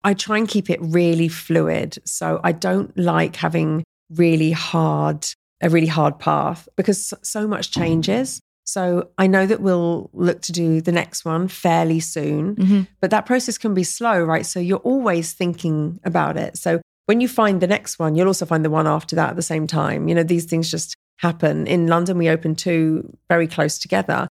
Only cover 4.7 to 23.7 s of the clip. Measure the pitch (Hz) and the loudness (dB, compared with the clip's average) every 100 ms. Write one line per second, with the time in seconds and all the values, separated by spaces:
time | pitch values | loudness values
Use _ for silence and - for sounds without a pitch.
4.7 | 165 160 151 151 151 - - _ _ 175 | 0 0 2 0 -2 -8 -12 _ _ 2
5.7 | 165 160 160 147 151 - 151 143 170 - | 4 2 2 0 0 0 0 0 -4 -10
6.7 | - 190 196 - - - 214 214 202 - | -4 0 0 -4 -10 -10 -6 -4 -4 -6
7.7 | - 170 165 160 214 262 - _ _ - | -4 0 0 0 -2 -2 -8 _ _ -8
8.7 | - 180 175 - - 190 190 190 214 196 | -4 0 0 -2 2 4 4 4 2 2
9.7 | 180 170 170 - - 175 - - 175 170 | 2 0 -2 -6 -2 0 0 -4 -2 0
10.7 | 160 165 170 - - 170 160 185 - 180 | 2 2 0 -2 -8 -4 -2 -2 -2 2
11.7 | 165 165 165 160 - 151 151 165 208 190 | 2 2 0 -2 -6 -4 -2 -2 0 4
12.7 | 202 185 _ 190 208 202 254 247 220 226 | 4 0 _ 0 0 2 -2 -2 -4 -2
13.7 | 208 - - 233 196 165 160 - 185 175 | 0 -2 -2 0 2 2 0 -2 -4 -2
14.7 | 190 - 269 233 170 165 - 175 170 170 | -2 0 0 2 0 -2 -4 -4 -2 -2
15.7 | 156 151 170 185 170 151 160 - - 180 | -2 -2 -4 -4 0 0 -2 -6 -6 -2
16.7 | 170 - _ - 226 247 - 214 190 180 | -2 -4 _ 0 2 2 2 2 2 2
17.7 | 208 - - 160 156 190 190 165 160 156 | 0 -2 -4 0 2 2 2 0 0 2
18.7 | 156 156 156 - 165 151 170 165 160 156 | 2 2 0 -2 -2 -2 -2 -4 -4 -2
19.7 | 160 151 151 156 170 165 170 165 165 165 | -2 0 -2 0 2 2 0 0 -2 -2
20.7 | 165 - - _ _ 175 165 156 151 156 | -4 -8 -12 _ _ -2 0 0 0 0
21.7 | 175 165 165 175 180 165 160 165 156 - | 0 4 2 2 0 2 2 0 -2 0
22.7 | 165 160 160 - - _ 170 165 165 156 | 2 2 0 -4 -16 _ 2 2 0 -2